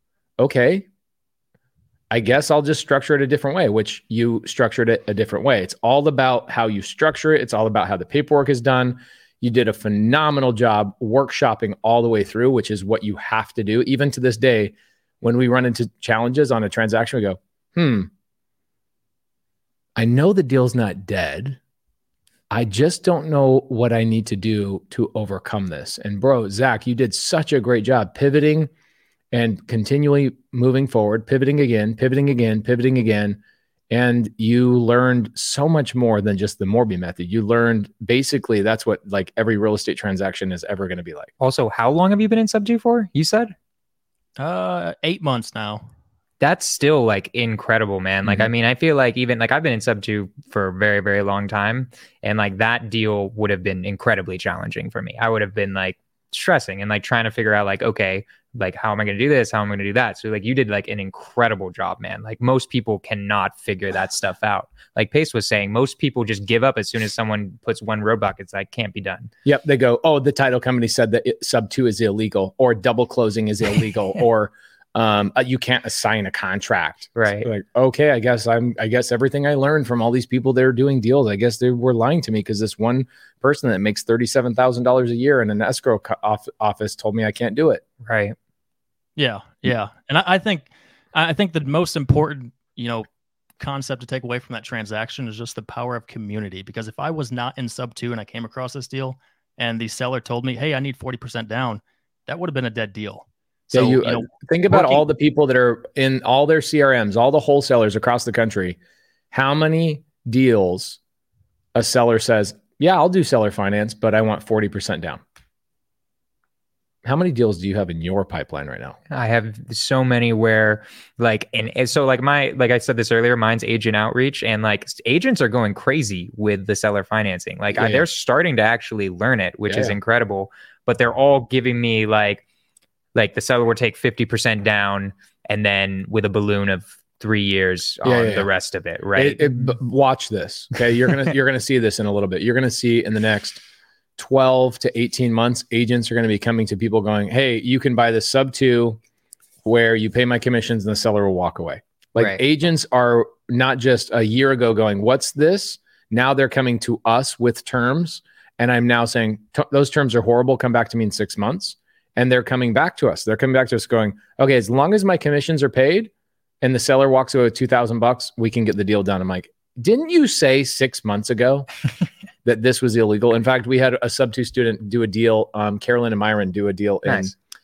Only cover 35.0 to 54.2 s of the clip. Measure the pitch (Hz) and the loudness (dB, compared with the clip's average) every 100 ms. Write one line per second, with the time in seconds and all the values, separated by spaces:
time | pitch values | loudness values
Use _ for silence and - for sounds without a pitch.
35 | 127 123 107 - - - 151 160 127 127 | 4 2 -2 -6 -6 -2 2 2 0 0
36 | 120 107 104 98 101 - 95 113 117 90 | 2 2 0 0 -2 -4 0 2 0 -2
37 | 87 87 87 110 104 117 117 113 101 - | -6 -8 -4 -2 2 2 2 0 -4 -8
38 | 104 123 135 139 - 107 101 113 - 101 | 0 0 0 -2 0 0 2 0 -2 -4
39 | 98 98 90 - 110 104 107 107 - 73 | -2 -6 -4 -2 0 0 0 0 -4 -6
40 | 104 95 98 - 95 90 - 98 95 90 | -4 -4 -4 -6 -6 -8 -8 -6 -6 -8
41 | 85 76 - - 131 131 117 - 117 156 | -12 -16 -14 -2 -2 0 -2 0 0 2
42 | 185 202 214 220 220 220 208 233 240 240 | 2 2 2 2 2 0 0 0 2 0
43 | 208 139 160 214 226 - _ _ _ _ | 0 -2 0 0 -2 -8 _ _ _ _
44 | _ _ _ - 147 185 185 180 170 - | _ _ _ -10 -8 -4 -4 -4 -6 -4
45 | 160 196 147 123 110 113 104 107 - - | -4 -2 -2 -2 -4 -8 -8 -10 -14 -20
46 | _ _ _ - 143 180 - - 139 151 | _ _ _ 0 0 0 -4 0 2 4
47 | 113 98 - 120 117 110 - 113 104 95 | 2 0 -4 -4 -4 -2 0 0 0 -2
48 | 92 98 101 101 113 117 117 123 165 143 | -2 0 0 2 2 2 0 2 2 2
49 | 127 123 123 120 117 143 160 113 123 107 | 2 0 -2 0 0 0 0 -2 -2 -2
50 | 104 107 95 - - 107 95 92 107 101 | -2 -4 -4 -12 -8 -4 -2 0 2 2
51 | 98 101 98 101 101 104 104 123 127 - | 0 0 0 -2 -2 -2 -2 -4 -6 -12
52 | - _ 104 107 101 95 113 117 110 110 | -20 _ -4 -2 -2 0 -2 -2 -4 -2
53 | 107 104 98 107 104 98 92 92 95 98 | -2 -2 -4 -4 -2 -2 -4 -6 -6 -4
54 | - 101 | -2 -2